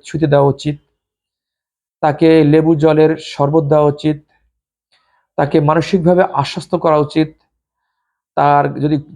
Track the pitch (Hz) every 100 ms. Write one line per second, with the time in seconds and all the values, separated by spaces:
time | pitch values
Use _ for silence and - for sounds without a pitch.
0 | - 156 156 143 139 139 151 147 _ _
1 | _ _ _ _ _ _ _ _ _ _
2 | 156 143 160 160 147 156 160 160 156 156
3 | 156 156 - - 143 160 143 151 147 143
4 | 156 151 - _ _ _ _ _ _ _
5 | _ _ _ - 147 160 147 160 160 190
6 | 165 180 180 139 139 - - 175 165 151
7 | 147 160 156 - _ _ _ _ _ _
8 | _ _ _ - 143 143 143 139 147 151
9 | 151